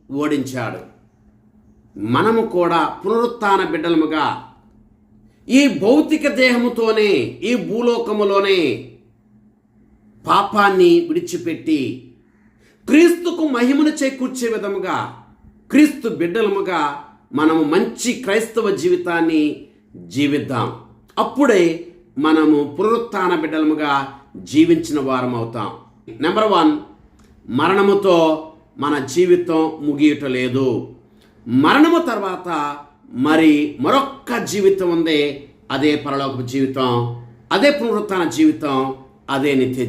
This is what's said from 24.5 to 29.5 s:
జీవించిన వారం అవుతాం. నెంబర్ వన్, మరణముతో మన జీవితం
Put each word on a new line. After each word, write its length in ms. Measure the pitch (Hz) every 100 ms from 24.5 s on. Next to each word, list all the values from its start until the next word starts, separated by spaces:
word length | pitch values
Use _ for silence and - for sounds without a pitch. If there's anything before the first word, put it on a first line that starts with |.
జీవించిన 480 | 147 165 160 - 143 131
వారం 240 | 127 123 117
అవుతాం. 300 | 117 117 101 - - _ - -
నెంబర్ 260 | 160 208 214
వన్, 180 | 180 156 151 - - _ _ _ _ - 127
మరణముతో 560 | 165 196 196 196 196 170 160 156 - - _ -
మన 100 | 143 147 131
జీవితం 460 | 170 180 175 170